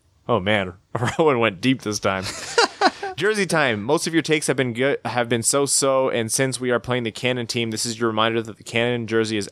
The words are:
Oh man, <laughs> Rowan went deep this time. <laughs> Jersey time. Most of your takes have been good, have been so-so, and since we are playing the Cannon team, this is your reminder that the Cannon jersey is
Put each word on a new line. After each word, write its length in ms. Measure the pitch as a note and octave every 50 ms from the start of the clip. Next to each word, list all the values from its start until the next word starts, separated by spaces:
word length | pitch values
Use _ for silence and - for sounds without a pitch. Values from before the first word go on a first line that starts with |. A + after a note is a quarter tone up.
| _ _ _ _ - -
Oh 120 | A#2+ G2+
man, 320 | F2+ G#2 A2 G2+ F#2+ F#2 - - _ _ -
<laughs> 240 | G#2+ B2 A2+ -
Rowan 220 | - D#3+ D3+ C3 A#2
went 220 | A#2 A2 F#2+ E2+
deep 200 | G#2 B2+ C3+ G#2 -
this 160 | G#2+ G#2 -
time. 260 | - G2+ G2 F#2+ F#2+ -
<laughs> 840 | - - - - - A#4+ G#4 - - - - C4 - - G4+ G4 F#4
Jersey 320 | - E3+ G#3+ A3 G3+ F#3+
time. 340 | D3 E3+ D#3+ C#3+ B2+ A2 G#2
Most 240 | G2+ B2+ D#3 E3+ -
of 80 | F3 D#3+
your 80 | D#3+
takes 240 | C#3 - D#3 D#3 -
have 100 | - C3+
been 160 | C3+ C3 B2 A2
good, 260 | A#2+ C3 C#3+ B2 - -
have 240 | A#2 A#2 B2 A#2+
been 140 | A#2 B2 A#2
so-so, 680 | A2+ - - C#3+ C#3+ C3+ - - C#3 C3+ C3+ C3 C3 -
and 220 | - A#2 A2+ A2
since 280 | - - C3+ C3 B2 A#2+
we 100 | B2+ B2
are 100 | A#2+ A#2
playing 220 | - B2+ B2 B2 A#2
the 80 | A2
Cannon 360 | - - B2+ B2 B2+ B2 A#2
team, 240 | - - A#2+ A#2 A2+
this 120 | G#2+ G#2+ -
is 140 | A#2+ A2 A2
your 100 | A#2 A2+
reminder 340 | A2 G#2+ A2 A2+ A2+ A#2 A2
that 140 | A2 G2
the 60 | - A2
Cannon 440 | - A#2 A#2 A#2 B2 B2 A#2+ A#2
jersey 300 | G#2 A2+ A2+ A2 G#2+ A2
is 120 | G#2 G2 -